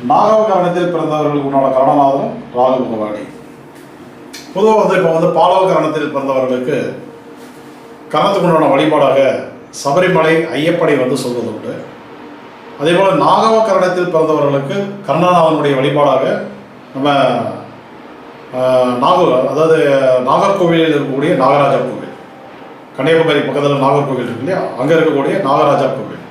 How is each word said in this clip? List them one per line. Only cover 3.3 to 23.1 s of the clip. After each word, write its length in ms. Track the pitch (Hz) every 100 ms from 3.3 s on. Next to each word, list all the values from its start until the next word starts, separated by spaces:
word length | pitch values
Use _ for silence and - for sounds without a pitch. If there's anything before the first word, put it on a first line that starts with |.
| - - - - - - - - - - - -
பொதுவா 200 | 180 220 214
வந்து 180 | 185 185
இப்ப 140 | 165 160
வந்து 140 | 165 -
பாலவ 220 | - 190 185
கரணத்தில் 420 | 156 156 151 143
பிறந்தவர்களுக்கு 640 | 135 135 131 127 127 127 131 107 - - - - - - - - - - - -
கரணத்துக்கு 360 | 151 190 190 175
உண்டான 220 | 156 147
வழிபாடாக 460 | 139 156 147 135 135 135 120 - - - -
சபரிமலை 520 | 139 147 180 160 160 165 - 139
ஐயப்பனை 380 | 160 170 156 139
வந்து 160 | 127 123
சொல்வது 260 | 123 120 110
உண்டு. 200 | 107 110 - - - - - - - - - - -
அதே 120 | 147 175
போல 120 | 196 -
நாகவ 320 | 151 196 214 220 214
கரணத்தில் 440 | 185 180 170 170
பிறந்தவர்களுக்கு 640 | 160 156 156 143 139 139 202 202 - -
கருணாநாதனுடைய 680 | 165 180 180 160 156 143 131
வழிபாடாக 460 | 135 123 143 127 117 104 - - - - -
நம்ம, 140 | 135 143 139 127 120 117 - - - - - - - - - - 127
ஆ, 40 | 127 127 123 123
நாகூர், 280 | 143 180 160 127 139
அதாவது 260 | 135 160 160 143 135 131 127 127
நாகர்கோவிலில் 580 | 160 170 190 170 165 160
இருக்கக்கூடிய 420 | 147 135 131 156 151
நாகராஜா 360 | 131 143 135 - -
கோவில், 260 | 107 - - - - - - - - - -
கன்னியாகுமரி 420 | 143